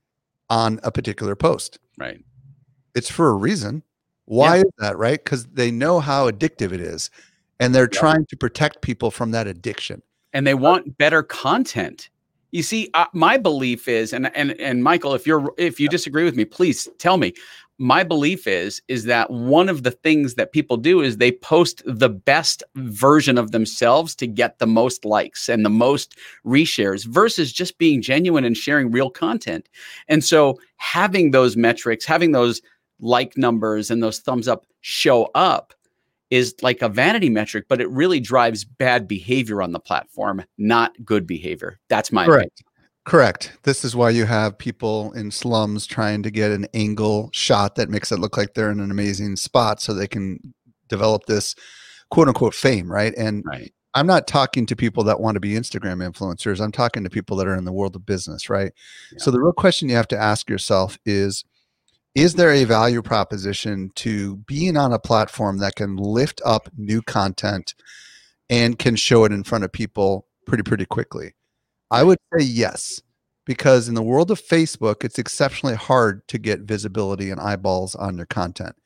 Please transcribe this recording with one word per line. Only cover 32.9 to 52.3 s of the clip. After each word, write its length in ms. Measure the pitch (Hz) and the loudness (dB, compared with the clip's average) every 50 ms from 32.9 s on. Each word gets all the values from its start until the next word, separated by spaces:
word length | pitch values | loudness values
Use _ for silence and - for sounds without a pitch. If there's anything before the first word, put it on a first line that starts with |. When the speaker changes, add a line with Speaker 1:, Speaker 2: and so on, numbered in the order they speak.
| _ - | _ -8
Speaker 2:
like 360 | 113 117 123 123 131 127 - | -2 0 2 2 0 -2 -2
numbers 540 | 135 127 120 117 110 107 110 107 107 104 - | 0 0 2 2 0 0 -2 -2 -2 -2 -2
and 120 | 120 117 117 | -2 -2 -2
those 160 | 110 110 - | -2 -4 -4
thumbs 280 | - - 127 123 107 | -6 -4 -4 -2 0
up 180 | 123 113 - _ _ _ _ | -2 -2 -2 _ _ _ _
show 420 | - - - - - - 127 117 110 - - | -12 -8 -4 0 4 4 4 4 4 2 2
up 400 | 139 185 180 135 - - _ _ _ _ _ _ _ _ _ _ _ _ - | 2 2 2 2 0 -4 _ _ _ _ _ _ _ _ _ _ _ _ 0
is 260 | 127 127 123 120 - - | 2 2 2 0 -2 -2
like 200 | - 127 123 123 127 | -2 -2 0 0 -2
a 60 | 110 | -2
vanity 400 | 98 117 135 180 220 226 185 135 | 0 2 2 2 2 2 2 2
metric, 360 | 110 107 107 - - 107 - | 0 0 -2 -4 -6 -6 -2
but 140 | - 135 123 | -2 -2 0
it 80 | 117 90 | -2 -2
really 300 | 131 131 160 185 180 143 | 0 0 0 2 0 0
drives 440 | 117 98 127 127 120 117 113 101 101 | -2 0 2 2 2 2 0 -4 -10
bad 440 | - - - 131 127 123 123 104 | -12 -6 -2 0 0 0 0 -2
behavior 540 | 92 107 92 85 107 127 135 123 110 104 101 | -4 -8 -6 -2 -2 -2 -2 0 -2 -4 -4
on 100 | 92 87 | -4 -4
the 80 | 85 85 | -6 -8
platform, 640 | - - 92 69 - _ - - 104 104 98 95 92 _ _ - | -6 -6 -6 -6 -6 _ -10 -6 -6 -4 -4 -6 -10 _ _ -4
not 340 | 104 107 117 117 117 117 - - 113 | 0 2 2 2 2 0 -4 -8 -4
good 220 | - 110 104 87 | -2 -2 -2 -2
behavior. 520 | 85 87 76 82 82 87 - 85 87 95 _ _ - | -4 -8 -8 -8 -10 -10 -10 -10 -14 -14 _ _ -2
That's 220 | 113 104 - - | -2 -2 -2 0
my 140 | 117 98 - | 0 2 4
Speaker 1:
Correct. 360 | 170 156 131 95 - _ - | 6 6 6 4 0 _ -20
Speaker 2:
opinion. 80 | _ _ _ _ _ _ _ _ - | _ _ _ _ _ _ _ _ -4
Speaker 1:
Correct. 460 | - - 160 127 104 87 - - - - _ - | 2 6 6 6 6 2 -4 -10 -14 -12 _ -2
This 200 | 143 131 - - | -2 -2 -2 -4
is 140 | 120 113 | -4 0
why 140 | 120 120 117 | 2 2 4
you 140 | 117 117 110 | 4 2 2
have 320 | 107 117 107 107 104 104 | 2 2 0 0 -2 -4
people 540 | - - 120 107 - 120 110 110 107 107 107 | -6 -10 -10 -8 -6 -4 -4 -4 -4 -6 -8
in 180 | - 120 107 104 | -10 -10 -10 -10
slums 560 | - - - 123 117 110 107 104 104 104 - | -8 -6 -4 0 0 0 0 0 -4 -6 -8
trying 380 | - - 113 110 104 104 104 101 | -8 -4 -4 -2 -2 -2 -2 -4
to 80 | 110 | -4
get 200 | 104 110 107 104 | -2 0 0 0
an 140 | 104 101 101 - - | 0 -2 -4 -6 -4
angle 560 | 110 107 107 107 104 107 107 107 107 110 - - | -2 -2 -2 -2 0 0 0 0 0 -2 -6 -6
shot 420 | - - - 127 101 101 101 - | -4 0 2 2 2 2 0 -2
that 140 | - 110 - | -4 -4 -2
makes 240 | 104 104 - - 113 | -4 -6 -4 -4 -4
it 60 | 90 | -4
look 180 | 92 104 - | -4 -4 -4
like 160 | - 104 101 - | -4 -4 -4 -4
they're 180 | 113 107 107 | -4 -4 -2
in 80 | 104 104 | -4 -4
an 100 | 101 98 | -6 -6
amazing 440 | 98 101 101 101 98 95 104 101 98 | -4 -4 -4 -4 -4 -6 -6 -8 -8
spot 460 | 92 - - - 127 117 107 107 - | -8 -6 0 2 2 2 2 -2 -4
so 120 | - - 107 | -4 -6 -4
they 140 | 95 101 | -4 -4
can 460 | 98 - 104 98 95 92 - - 127 - _ _ _ _ _ _ | -6 -6 -6 -6 -8 -8 -12 -14 -20 -20 _ _ _ _ _ _
develop 380 | - 113 95 107 110 107 104 - | -8 -4 0 2 2 2 0 0
this 280 | - 107 104 - - - _ - - - - - - - - _ - | -2 -2 -2 -2 -4 -10 _ -18 -20 -20 -20 -20 -20 -20 -20 _ 0
quote 180 | - 165 160 | 4 4 4
unquote 260 | 139 | 4